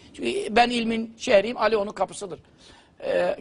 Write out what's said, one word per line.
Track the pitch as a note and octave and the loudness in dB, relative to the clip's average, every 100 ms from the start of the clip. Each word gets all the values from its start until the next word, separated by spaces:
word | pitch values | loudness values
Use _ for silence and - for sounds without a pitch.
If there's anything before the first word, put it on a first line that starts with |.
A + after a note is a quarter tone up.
| - | -20
Çünkü | - - - - G#3+ | -8 -4 -4 0 2
ben | A#3+ | 4
ilmin | A#3+ A3+ A3+ A3+ - | 2 -2 -4 -6 -8
şehriyim, | - G3+ G#3+ A#3+ | 4 4 4 0
Ali | A#3 A3 | 0 2
onun | G3+ | -2
kapısıdır. | G3 F#3 E3+ G3+ D3+ - _ - - - _ | -4 -6 -6 -12 -12 -16 _ -20 -20 -20 _
Ee, | - F#3 F3 - | -2 0 0 -2